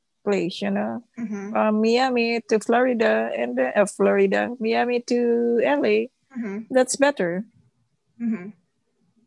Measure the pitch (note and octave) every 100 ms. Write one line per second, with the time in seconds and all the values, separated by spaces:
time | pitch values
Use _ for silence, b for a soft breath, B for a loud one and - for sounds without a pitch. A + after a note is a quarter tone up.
0 | _ _ - G3 F3 F#3+ G3+ G3 G#3+ A3+
1 | - - A3+ G#3 G3 A3 G#3+ G#3+ A3 A#3
2 | C4 B3 A#3 A#3 - A3 - A#3 B3+ A#3+
3 | A3 A3 A3+ - A#3+ B3 B3+ - G3 -
4 | G3 G3+ G3 G3+ G#3 B3 A3 A#3 A#3+ B3
5 | - A#3+ A#3+ A#3 A#3 A#3 B3+ C#4+ A#3+ G#3+
6 | A#3 _ _ B3+ A3+ G3 A3+ B3+ B3+ -
7 | C#4 C#4+ F3+ F3+ A3+ _ _ _ _ _
8 | _ - A#3 G#3+ F#3 - _ _ _ _
9 | _ _